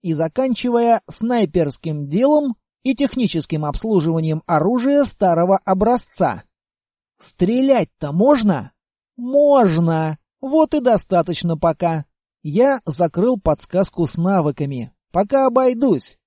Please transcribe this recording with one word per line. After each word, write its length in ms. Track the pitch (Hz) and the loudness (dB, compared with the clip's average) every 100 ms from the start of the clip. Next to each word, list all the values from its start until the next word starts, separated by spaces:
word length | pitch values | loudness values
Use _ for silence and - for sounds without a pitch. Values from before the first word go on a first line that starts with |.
и 100 | 175 | -4
заканчивая 880 | 151 160 - 262 233 247 233 233 226 - | -4 -4 -2 -2 -2 -2 0 2 0 -2
снайперским 1000 | - 226 247 180 175 147 - 165 151 143 | -8 -2 -2 0 0 -2 -4 -8 -8 -4
делом 480 | 170 269 302 285 226 _ _ | 0 2 2 0 -8 _ _
и 120 | 262 | -4
техническим 720 | 262 277 - 226 165 - 156 | -2 -2 -2 -2 -2 -4 -4
обслуживанием 800 | 151 - 220 202 160 165 160 156 - | -4 -4 0 0 2 -2 -2 -4 -2
оружия 580 | 160 165 247 254 285 | 0 0 0 0 0
старого 540 | 269 - 190 165 175 190 | 0 0 0 2 2 0
образца. 800 | - 190 214 247 - - 165 107 _ _ _ _ _ _ _ _ | 0 0 2 0 -4 -4 -2 -2 _ _ _ _ _ _ _ _
Стрелять-то 960 | - - 180 247 269 254 165 _ 143 | -20 -4 0 2 2 2 0 _ -6
можно? 600 | 160 247 285 208 151 101 _ _ _ _ - | 0 4 4 2 0 -4 _ _ _ _ -14
Можно! 1000 | 247 277 294 277 208 160 165 160 160 151 _ _ | -2 2 4 4 4 2 0 0 -4 -8 _ _
Вот 340 | 262 311 311 | -2 0 2
и 60 | 302 | 2
достаточно 760 | 247 214 - 180 165 165 175 160 | 2 0 0 -2 0 -4 -4 -2
пока. 480 | 170 156 170 160 143 _ _ _ | -2 -2 -4 -4 -8 _ _ _
Я 380 | 156 156 269 269 | -6 0 2 0
закрыл 540 | - 147 165 - 220 247 | -6 -2 -2 0 0 0
подсказку 680 | - 151 - 180 190 - 165 | -2 -4 -4 -2 -2 -2 -4
с 100 | - | -2
навыками. 760 | 175 196 151 139 143 131 110 _ _ | 0 0 0 -2 -6 -6 -12 _ _
Пока 340 | - 202 277 262 | -4 0 2 2
обойдусь. 720 | 240 262 240 269 147 - - | 2 2 2 0 0 -2 -18